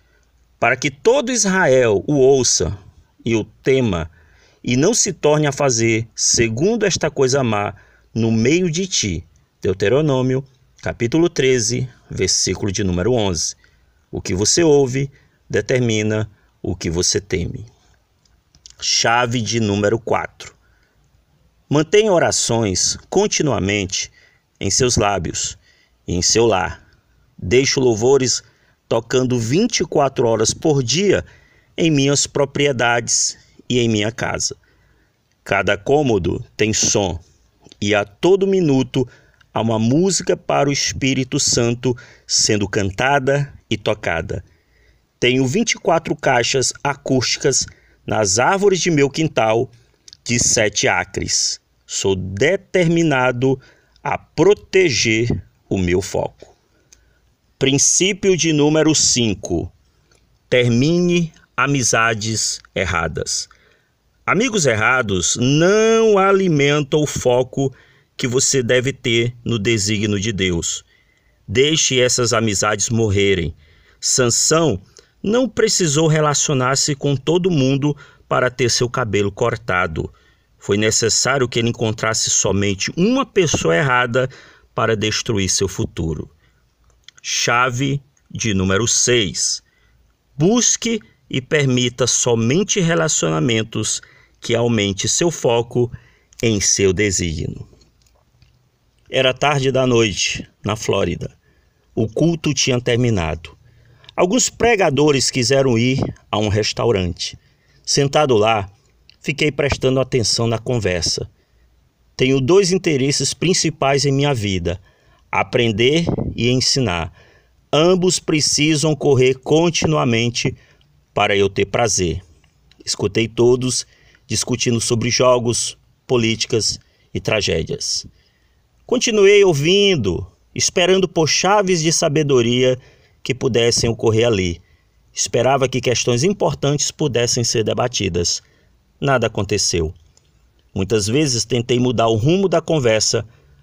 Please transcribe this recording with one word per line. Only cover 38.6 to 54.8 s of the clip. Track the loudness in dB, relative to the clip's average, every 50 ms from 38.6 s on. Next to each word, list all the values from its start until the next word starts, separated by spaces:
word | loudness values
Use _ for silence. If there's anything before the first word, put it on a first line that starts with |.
| 2 2 2 2 0 0 -2 -4 -4 -4 -8 -20 _ _ _ _ _ _ -6
há | -4
uma | -2 0 0
música | 2 2 2 2 2 2 2 0 -2 -2 -2 -4
para | -2 -2 -2 0 0 0 0
o |
Espírito | 0 -2 -4 -4 -4 -2 -2 0 0 -2 -2 -2 -4 -2
Santo | -2 0 0 0 0 0 -2 -2 -2 -4 -4 -4 -8 -20 -20 _ _
sendo | -4 -2 -2 0 0 0 0 0
cantada | -2 -2 -2 -2 -2 -2 0 2 2 2 2 2 0 0 0 -2 -4 -10 -20 _ _
e | -8
tocada. | -4 -2 -4 -4 -4 -4 -4 -4 -4 -4 -6 -10 -10 -10 _ _ _ _ _ _ _ _ _ _ _ _ _ _
Tenho | _ 0 2 2 2 0
vinte | 0 0 -2 -2 -2
e | -4 -4
quatro | 0 0 0 0 0 -4 -8
caixas | -2 0 0 2 2 0 0 -2 -2 -2 -4 -6 -4 -6
acústicas | -6 -6 -6 -4 -2 0 0 0 -2 -4 -2 -2 -2 0 -2 -4 -6 -12 _ _ _ _ _ _
nas | -4 -2 0 0 0 0 2
árvores | 2 2 2 2 2 2 2 2
de | 0 0
meu | 2 2 2 0
quintal | 0 -2 -4 -2 0 0 0 2 2 0 -2 -4 -8 _ _ _ _ _ _ -20 -20 _ _
de | -4 -2
sete | 0 0 0 0 2 0 0 0 0 0
acres. | 0 0 0 -2 -4 -8 -8 -6 -4 -4 -2 -2 -4 -6 -8 _ _ _ _ _
Sou | -10 -10 -4 -2 -2 -2
determinado | -2 -4 -8 -4 0 0 0 0 -2 -6 _ 0 0 2 2 2 2 2 2 2 2 0 0 0 0 0 0 0 -2 -6 -16 _ _ _ _ _ _ -8
a | -6 -6
proteger | -6 -8 _ _ 2 4 4 4 2 -2 _ 0 2